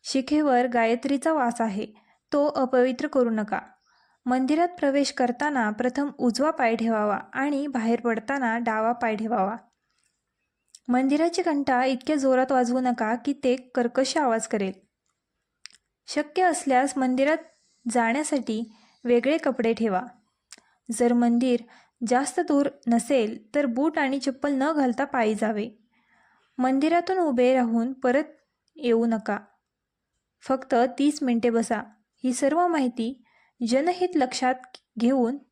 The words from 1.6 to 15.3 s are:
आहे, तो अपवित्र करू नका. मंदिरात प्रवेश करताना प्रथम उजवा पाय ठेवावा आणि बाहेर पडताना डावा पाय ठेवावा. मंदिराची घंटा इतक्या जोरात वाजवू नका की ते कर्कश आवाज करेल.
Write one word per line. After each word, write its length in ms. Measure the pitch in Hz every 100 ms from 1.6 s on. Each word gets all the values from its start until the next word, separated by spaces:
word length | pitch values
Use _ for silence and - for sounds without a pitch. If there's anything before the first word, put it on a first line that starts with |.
आहे, 440 | 220 196 214 - _ _ _
तो 120 | 285 285
अपवित्र 640 | - 254 254 254 254 294
करू 220 | 277 240
नका. 300 | 220 214 196 - _ _ _ _ _ -
मंदिरात 420 | 254 262 302 349
प्रवेश 440 | 359 285 277 269
करताना 600 | - 247 247 294 277 214
प्रथम 380 | 214 247 247 285 -
उजवा 340 | 247 226 294
पाय 240 | 311 240 226
ठेवावा 440 | 226 220 208 196 -
आणि 340 | - 277 285 294
बाहेर 340 | 254 226 233
पडताना 560 | 233 226 220 277 247 226
डावा 340 | 233 220 220
पाय 240 | 240 233 214
ठेवावा. 400 | 220 226 190 233 _ _ _ _ _ _ _ _ _ _ _ - -
मंदिराची 540 | 247 269 294 339 349
घंटा 440 | 349 294 277 247 262
इतक्या 300 | 262 - 302
जोरात 360 | 269 254 262
वाजवू 280 | 262 240 247
नका 360 | 254 240 214 240
की 180 | 262
ते 220 | 277 254 262
कर्कश 640 | - 269 240 247 262 330
आवाज 300 | 277 226 220
करेल. 240 | 214 196 185 _ _ _ _ _